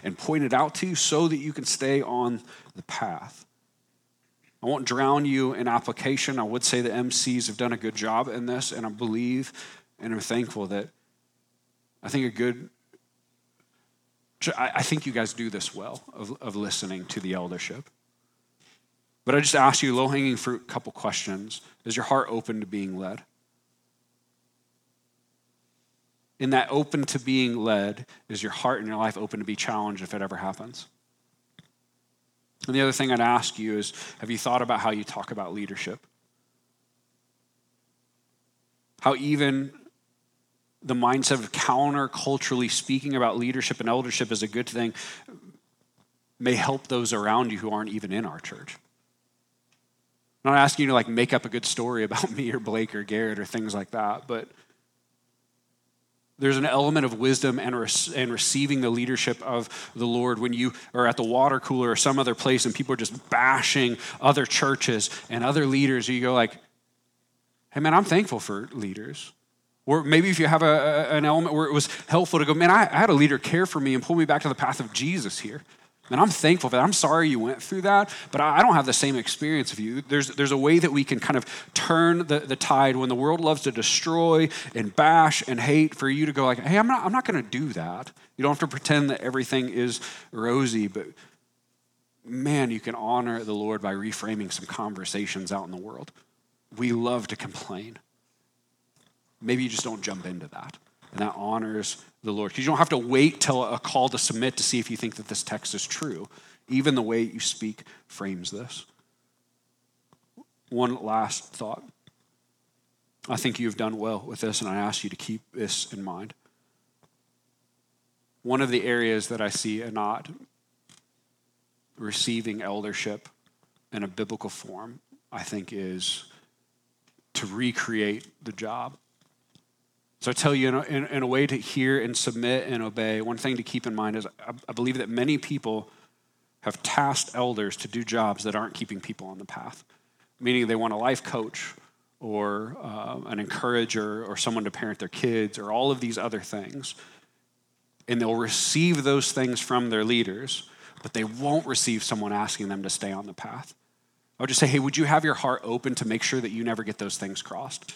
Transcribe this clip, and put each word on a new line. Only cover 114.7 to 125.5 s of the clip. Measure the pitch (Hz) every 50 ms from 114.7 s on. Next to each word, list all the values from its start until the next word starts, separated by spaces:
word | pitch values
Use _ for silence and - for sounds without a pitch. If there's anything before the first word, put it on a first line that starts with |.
| 95 101
ask | 101 104 104 - -
you | 101
to | -
keep | - - - 110 110 _ _
this | - 127 107 101 - - - - 110
in | 101 98
mind. | 95 87 87 101 110 - _ _ _ _ _ _ _ _ _ _ _ _ _ _ _ _ _ _ _ _ _ _ _ _ _ _ _ _ _ _ _ _ _ _ _ _ _ _ _ _ _
One | - 120 123 131
of | 139 127
the | 120 120 95
areas | 123 120 120 117 113 110 107 101 -
that | 120 110
I | 107 101
see | - - - 110 107 110
a | 117 117
not | 110 110 104 104 110 139 156 - 170 269 - _ _ _ _ _ _ _ _ _ - _ _ _ _ _ _ _ _ _ _ _ _ _ _ _ _ _ _ _ _ -
receiving | 110 104 101 - - - 117 113 107 113 101 110
eldership | 92 98 101 104 104 107 95 - - 107 104 104 - - _ _ _ _ _ _ _ _ _ _ _ _
in | - 107 101
a | 95
biblical | 90 107 110 98 113 104 - 101
form, | - - - 110 95 92 107 117 120 135 _ _ _ _ _ _
I | - 104 90
think, | -